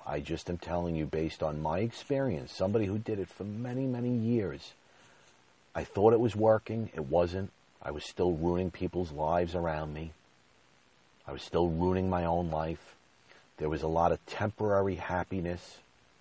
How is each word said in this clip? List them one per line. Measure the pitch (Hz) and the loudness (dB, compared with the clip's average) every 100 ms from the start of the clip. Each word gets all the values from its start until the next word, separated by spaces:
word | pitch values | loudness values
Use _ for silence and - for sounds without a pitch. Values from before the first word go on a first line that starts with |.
| - | -6
I | 73 | -6
just | 71 80 - | -4 -6 -4
am | 87 | -6
telling | - 87 87 80 | -4 -2 0 -2
you, | 76 | -2
based | 80 80 - | -2 -2 -2
on | 78 76 | -4 -2
my | 76 87 | -2 0
experience, | 117 - - 139 135 78 65 | -2 -4 -2 0 0 -2 -6
somebody | - 95 113 95 | -2 0 2 0
who | 107 | -2
did | 113 101 | -2 -4
it | 90 | -4
for | - | -8
many, | 101 107 123 127 135 | -8 -6 -6 -2 -2
many | 123 123 | -2 0
years, | 120 113 120 92 69 - - _ - - - - _ _ _ _ 85 | 0 2 2 0 -4 -12 -20 _ -20 -20 -20 -20 _ _ _ _ -8
I | |
thought | 80 98 110 | -4 4 6
it | 113 | 6
was | 120 104 | 4 4
working. | 110 110 - 113 110 | 4 4 2 -4 -4
It | 80 69 | -6 0
wasn't. | 85 87 95 98 - _ - | 2 2 0 -6 -10 _ -12
I | 67 | -8
was | 73 - | -8 -6
still | - 90 | 0 2
ruining | 78 85 87 92 | 2 2 2 0
people's | - 92 87 85 | -2 -4 -2 -4
lives | 73 78 87 87 87 | -2 2 2 2 0
around | 85 76 78 | -2 -2 -4
me. | 76 82 - _ _ _ _ _ _ _ _ _ _ - | -8 -10 -14 _ _ _ _ _ _ _ _ _ _ -14
I | |
was | 69 | -12
still | - 85 87 | -2 2 2
ruining | 80 90 92 92 | 4 2 2 2
my | 90 85 | 2 2
own | 87 87 | 0 0
life. | 78 80 82 - - _ _ - - - - | 0 -2 -6 -12 -20 _ _ -20 -20 -18 -4
There | 76 | -2
was | 78 | 0
a | 78 | 0
lot | 82 85 | 4 4
of | 78 - | 2 -4
temporary | - 104 - 107 98 98 85 | -4 -4 -2 2 2 2 -2
happiness, | - 90 87 95 87 87 - - - _ _ _ | -2 -2 -2 -4 -4 -6 -10 -20 -20 _ _ _